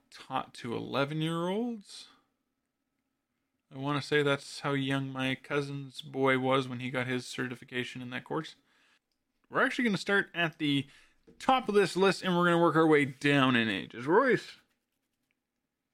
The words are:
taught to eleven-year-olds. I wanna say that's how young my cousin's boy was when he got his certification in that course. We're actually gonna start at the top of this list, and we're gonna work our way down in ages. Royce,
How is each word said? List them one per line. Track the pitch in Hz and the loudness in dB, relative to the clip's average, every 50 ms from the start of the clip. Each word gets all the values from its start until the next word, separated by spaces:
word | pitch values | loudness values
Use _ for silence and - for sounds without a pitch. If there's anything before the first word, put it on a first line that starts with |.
| _ _ | _ _
taught | - - - - 131 131 - - - | -20 -20 -12 -8 -8 -8 -8 -8 -12
to | - - 120 113 | -12 -10 -8 -6
eleven-year-olds. | 113 113 117 120 131 139 143 156 156 156 165 165 165 170 180 190 214 240 240 233 208 - - - - - - _ _ _ _ _ _ _ _ _ _ _ _ _ _ _ _ _ _ _ _ _ _ _ _ _ _ _ _ _ _ _ _ 147 | -6 -6 -4 -2 -2 -2 -2 -2 -4 -4 -4 -2 -4 -4 -4 -2 -4 -4 -6 -6 -10 -14 -18 -20 -20 -20 -20 _ _ _ _ _ _ _ _ _ _ _ _ _ _ _ _ _ _ _ _ _ _ _ _ _ _ _ _ _ _ _ _ -12
I | |
wanna | 135 135 143 147 139 | -6 -4 -2 -2 -2
say | - - 147 147 | -2 2 2 2
that's | 143 143 139 139 - - - - | 4 2 0 -2 -4 -10 -12 -8
how | - 143 143 | -4 -2 -2
young | 139 135 135 139 139 135 135 | -2 0 -2 -2 -2 -4 -4
my | 131 131 131 131 131 | -6 -4 -4 -4 -4
cousin's | - - - 143 147 143 139 143 139 139 131 - - | -6 -6 -4 -4 -4 -2 -4 -6 -10 -12 -12 -14 -16
boy | - 143 135 135 135 135 131 127 | -14 -8 -2 0 2 2 2 2
was | 131 131 131 135 131 | 2 2 2 0 0
when | 127 123 120 | -2 -6 -8
he | 127 123 | -8 -6
got | 135 127 123 | -4 -4 -4
his | 127 127 127 123 | -2 -4 -4 -6
certification | - - - 127 123 123 - 127 - 131 123 123 - - 127 | -6 -8 -6 -6 -6 -8 -12 -14 -8 -6 -6 -6 -6 -8 -12
in | 123 123 | -12 -12
that | 127 123 - | -12 -12 -8
course. | - - 160 156 - - _ _ _ _ _ _ _ _ _ _ _ _ _ _ _ _ _ _ - | -6 -6 -6 -6 -8 -12 _ _ _ _ _ _ _ _ _ _ _ _ _ _ _ _ _ _ -6
We're | 120 160 240 | -2 0 0
actually | 262 - - 247 | 0 0 0 0
gonna | 226 196 | 0 0
start | - - - 202 196 190 - - | -2 0 0 0 0 0 -2 -2
at | 165 170 160 - | -2 -2 -2 -2
the | - 156 147 143 139 135 - - - _ _ _ _ _ - - - | -2 0 0 2 0 -2 -4 -10 -20 _ _ _ _ _ -20 -20 -4
top | - - 262 254 - - | 2 2 2 2 2 2
of | 202 | 2
this | 208 190 - - | 2 2 2 2
list, | 175 196 196 170 - - | 2 2 2 2 2 0
and | 185 175 | 0 2
we're | 175 175 | 4 4
gonna | 175 170 170 | 4 6 6
work | 170 165 147 | 4 4 6
our | 160 165 | 6 6
way | 156 156 147 143 | 6 6 6 4
down | 131 - - - 143 143 139 131 131 123 | 2 -2 0 2 4 4 4 4 4 4
in | 117 113 110 | 2 2 0
ages. | 98 90 62 - - 113 123 | -2 -4 -6 -8 -10 -8 -2
Royce, | 143 175 226 277 254 208 - - - - - _ _ _ _ _ _ _ _ _ _ _ _ _ _ _ _ _ _ _ _ _ _ _ _ _ _ | 2 4 4 4 4 2 0 -2 -6 -18 -20 _ _ _ _ _ _ _ _ _ _ _ _ _ _ _ _ _ _ _ _ _ _ _ _ _ _